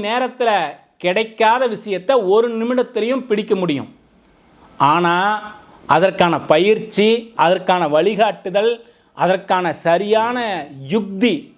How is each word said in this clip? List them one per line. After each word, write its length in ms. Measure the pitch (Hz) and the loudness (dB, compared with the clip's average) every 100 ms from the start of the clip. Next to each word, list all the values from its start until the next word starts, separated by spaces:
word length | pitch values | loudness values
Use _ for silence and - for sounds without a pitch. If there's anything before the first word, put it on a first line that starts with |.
| 208 | -4
நேரத்துல 460 | 240 254 254 240 202 151 143 _ _ | -2 -4 -2 0 0 -2 -8 _ _
கிடைக்காத 600 | 175 185 220 - 220 240 262 | -2 -2 -2 0 2 2 0
விஷயத்தை 420 | 208 214 185 180 269 185 | -4 -6 -6 0 0 2
ஒரு 140 | 208 240 226 | 2 2 -2
நிமிடத்திலையும் 680 | 226 247 247 220 220 262 254 | -2 -2 -2 -2 -2 -2 -2
பிடிக்க 240 | 208 214 196 | -4 -2 -2
முடியும். 280 | 180 139 117 - _ _ _ _ _ _ - - 139 | -2 -4 -6 -16 _ _ _ _ _ _ -14 0 2
ஆனா 220 | 160 175 175 196 214 214 - - - - 151 | 4 2 0 0 -2 -8 -20 -20 -12 0 2
அதற்கான 420 | 190 175 175 151 - | 2 2 2 0 2
பயிற்சி, 560 | 160 190 214 160 - 214 233 226 - 160 | 2 4 2 0 0 2 2 -2 0 2
அதற்கான 380 | 185 180 180 160 151 | 2 0 0 2 2
வழிகாட்டுதல், 760 | 180 208 214 190 196 190 220 233 - _ _ - | 2 2 0 -2 -4 0 0 -2 -8 _ _ -2
அதற்கான 560 | 165 190 185 185 180 143 165 | 0 0 0 -2 -2 -2 0
சரியான 640 | 170 208 214 226 247 233 185 143 139 135 208 | 0 2 0 0 -4 -4 -6 -10 -14 -4 -4
யுக்தி 400 | 196 196 240 170 - | -4 -2 0 0 -6